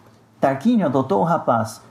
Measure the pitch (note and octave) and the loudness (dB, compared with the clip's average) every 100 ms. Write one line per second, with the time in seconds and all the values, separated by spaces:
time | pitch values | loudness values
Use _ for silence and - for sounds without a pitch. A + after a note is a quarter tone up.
0 | - _ _ _ C#3 C3+ A3 B3 E3 C3 | -20 _ _ _ -2 0 0 2 2 0
1 | C3 G3 F3 D#3+ D#3 A#2 A2+ - - | 0 0 0 0 0 -2 -2 -8 -16